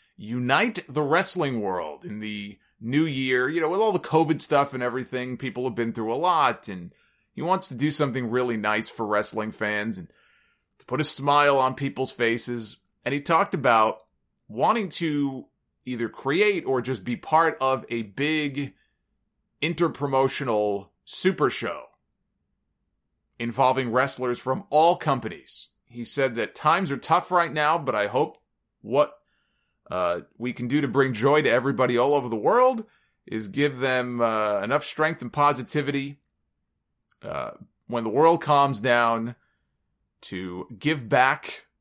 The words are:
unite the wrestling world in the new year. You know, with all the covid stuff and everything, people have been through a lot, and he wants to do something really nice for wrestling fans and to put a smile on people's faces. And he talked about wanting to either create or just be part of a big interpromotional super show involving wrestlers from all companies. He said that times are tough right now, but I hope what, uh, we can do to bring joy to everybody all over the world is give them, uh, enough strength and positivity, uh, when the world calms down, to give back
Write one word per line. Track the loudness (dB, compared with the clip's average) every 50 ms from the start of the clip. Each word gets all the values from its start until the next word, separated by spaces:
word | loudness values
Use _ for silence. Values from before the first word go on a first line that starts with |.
| _ _ _
unite | -16 -10 -6 -4 -2 0 2 2 2 2 0 -2 -6 -8
the | -6 -4 -2
wrestling | 0 2 2 2 4 2 2 0 0 -2 -2 -2
world | -2 -2 -2 -4 -4 -6 -10 -12 -12
in | -12 -10 -8
the | -8 -8 -8 -8 -10 -12 -14 -18 _ _ _ -12
new | -6 -2 0 2 2
year. | 0 0 -2 0 0 2 2 0 0
You | 0 0
know, | 0
with | 0 2 2
all | 2 2
the | 2 0
covid | 0 0 2 2 4 2 2 0
stuff | 0 2 2 2 2 0 -2
and | -4 -4
everything, | -4 -4 -4 -6 -6 -6 -6 -6 -8 -8
people | -8 -8 -8 -6 -4 -6
have | -4 -2
been | -2 -2 -2
through | -2 -4 -4 -2 -2
a |
lot, | 0 0 0 2 4 2 2 0 -2 -6 -12
and | -10 -10 -12 -14 -18 _ _ _ _ _ _ _ _
he | -6
wants | -2 0 0 0 0 -4
to | -2
do | -2 0 0
something | 2 2 0 0 -2 -4 -4 -2
really | 0 0 0 0 -2
nice | 0 0 0 0 0 -2
for | -4 -6 -6 -2
wrestling | 0 0 0 0 0 -2 -4 -6 -6
fans | -6 -6 -4 -2 -2 -2 -4 -4 -6
and | -8 -10 -14 _ _ _ _ _ _ _ _ _ _ _ _ _
to | _ _
put | -6 -2 0
a | 2
smile | 2 0 2 2 2 4 6 6 6 4
on | 4 4 2 0
people's | -2 -4 -4 -4 -4 -6 -6
faces. | -2 0 0 0 2 0 -2 -4 -4 -6 -8 -10 -14 -16 _ _ _ _ -6
And | -4 -4
he | -4
talked | 0 2 2 2 2 2 -2
about | 0 4 4 6 6 6 4 0 -4 -10 _ _ _ _ _ _ _ _
wanting | -10 -4 0 2 2 2 0 -2 -4
to | -4 -2 -2 -2 -2 -2 -2 -4 -6 -10 -14 _ _ _ _ _ _ _ _
either | -8 -6 -4 -4
create | -6 -6 -6 -4 -2 0 2 2 2 2 0 0
or | -2 -2 0
just | -2 -2 -6 -6 -6
be | -6 -6
part | -6 -2 2 4 4 4 2 0 0
of | 0 0 0 -2 -4 -6
a | -6 -6 -6
big | -8 -6 -4 -2 -2 0 -2 -2 -2 -4 -6 -8 -8 -10 _ _ _ _ _ _ _ _ _ _ _ _ _ _ _ _ _
interpromotional | -4 -2 0 0 0 0 0 -2 -2 0 2 2 2 2 0 -2 -2 0 0 0 0 0 -2 -4 -6 -12 _ _ _
super | -2 0 2 2 2 2 2 0 0
show | 0 -2 -4 -6 -6 -8 -12 -18 _ _ _ _ _ _ _ _ _ _ _ _ _ _ _ _ _ _ _ _ _ _ _ _ _ _ _ _ _ -8
involving | -8 -4 0 2 4 4 4 2 0 0
wrestlers | 0 0 0 0 -2 -2 -2 -2 -4
from | -2 -2 -4 -4 -4 -2 0
all | 4 6 6 6 4
companies. | 2 0 0 0 0 -2 -6 -10 -12 -12 -10 -10 -10 -10 -12 _ _ _
He | _ -12 -8 -4
said | -2 0 0 0 0 0
that | -2 -4 -4 -4
times | -2 2 2 2 2 0 -2
are | -4
tough | -4 0 2 2 2 2 2
right | 2 2 2 2
now, | 0 0 2 2 2
but | 0 0 -2 0
I | 0 0
hope | 0 0 0 0 -2 -4 _ _ _ _ _ _ _ _ _
what, | -8 0 2 2 2 0 -2 -12 _ _ _ _ _ _ _ _ _ _ _ _ _ -6
uh, | -4 -2 0 0 -2 -2 -6 -12 _
we | -8 -8 -8
can | -6 -6 -4
do | -2 0 0
to | 0 0
bring | 2 2 2 2 0
joy | 2 2 4 4 4
to | 4 4
everybody | 2 2 2 0 0 2 2 2 4
all | 4 4 4 2
over | 2 0
the | -2 -4
world | -2 2 2 4 6 6 4 4 0 -6 -12 _ _ _ _ _ _ _
is | -8 -8 -6 -6
give | -4 0 0 0 0 0 0
them, | 0 0 0 0 -2 -2 0 0
uh, | 2 2 2 2 2 0 0 0
enough | 0 0 0 0 0
strength | -2 -2 0 0 -2 -2 -4
and | -10 -6
positivity, | 0 2 2 2 2 0 -2 -4 -4 -2 -2 -2 -4 -4 -6 -8 -10 -16 _ _ _ _ _ _ _ _ _ _ _ _ _ _ _ _ _ -20 -20 _ -12
uh, | -10 -8 -8 -8 -10 -12 -16 -20 -20 _ _ _
when | -8 -6 -4 -4
the | -2
world | 2 4 6 6 4 4
calms | 2 2 2 4 4 2 0 0
down, | 2 2 4 4 4 2 2 0 -4 -6 -10 -14 _ _ _ _ _ _ _ _ _ _ _ _ _ _ _ _ -14
to | -10 -8 -8 -8 -8 -8 -10 -10 -12 -12
give | -6 -2 -2 -2 -2 -2
back | 0 2 2 4 2 2 -2 -6 -12 -14 -14 -18 _ _ _